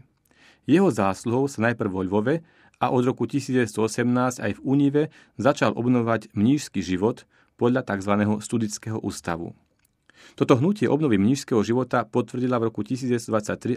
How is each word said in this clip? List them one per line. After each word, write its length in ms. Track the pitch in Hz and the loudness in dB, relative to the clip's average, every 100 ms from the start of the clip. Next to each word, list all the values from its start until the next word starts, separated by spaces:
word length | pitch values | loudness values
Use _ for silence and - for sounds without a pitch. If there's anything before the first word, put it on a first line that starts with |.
| - _ _ _ _ _ - | -20 _ _ _ _ _ 2
Jeho 240 | 156 190 | 4 4
zásluhou 560 | 110 98 92 120 120 139 | 2 0 0 -2 0 -2
sa 160 | 123 113 | 0 0
najprv 240 | 117 107 | 0 -2
vo 160 | 92 92 | -2 0
Lvove 400 | 101 110 165 - _ _ - | 0 0 -2 -4 _ _ -4
a 160 | 123 | 0
od 80 | 135 | 2
roku 240 | 127 123 120 | 0 0 -2
tisíc 240 | 143 131 | -4 0
deväťsto 320 | 127 113 110 | 0 0 0
osemnásť 640 | 110 - 123 123 127 123 107 | -2 0 0 0 0 -2 -6
aj 60 | |
v 80 | 98 | -4
Unive 400 | - 139 139 147 156 - _ - | 0 2 2 2 -2 -6 _ -2
začal 320 | 117 147 120 | 0 2 0
obnovovať 560 | 104 120 123 117 113 - 104 | 0 2 2 2 -2 -4 0
mníšsky 480 | 107 147 - 104 85 | 2 2 -2 -6 -2
život 400 | 90 104 123 - _ _ - | 0 -2 -2 -12 _ _ -2
podľa 240 | 120 127 | 0 0
takzvaného 560 | - 101 98 101 104 107 | -2 -4 0 2 2 -2
studického 640 | - 117 107 - - 110 | -2 -4 -4 -6 -8 -6
ústavu. 560 | 101 92 - 82 87 - _ _ _ _ _ _ - | -6 -8 -8 -8 -8 -14 _ _ _ _ _ _ -14
Toto 220 | - - 131 | -2 2 4
hnutie 300 | 160 208 - | 2 2 0
obnovy 300 | 143 156 101 | 2 2 4
mníšskeho 420 | 101 139 - 117 | 4 2 0 0
života 440 | 104 120 127 127 110 | 2 0 0 -2 -2
potvrdila 520 | 123 113 127 127 123 | -2 -4 -4 -2 0
v 100 | 113 | -2
roku 80 | 110 | -4
tisíc 280 | 107 127 127 | -6 -6 -2
deväťsto 200 | 120 110 | -2 0
dvadsaťtri 380 | 110 107 95 113 | -2 -2 -4 -4